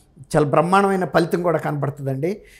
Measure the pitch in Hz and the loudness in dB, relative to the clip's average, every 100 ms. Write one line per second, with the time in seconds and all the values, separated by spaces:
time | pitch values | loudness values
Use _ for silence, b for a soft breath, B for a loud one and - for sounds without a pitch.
0 | b - - 156 147 151 165 196 196 190 | b -20 -4 0 2 2 4 4 4 0
1 | 175 170 170 180 175 156 151 151 139 139 | 0 0 0 0 0 -2 -2 -4 -6 -6
2 | 135 135 160 208 b | -6 -4 -4 -6 b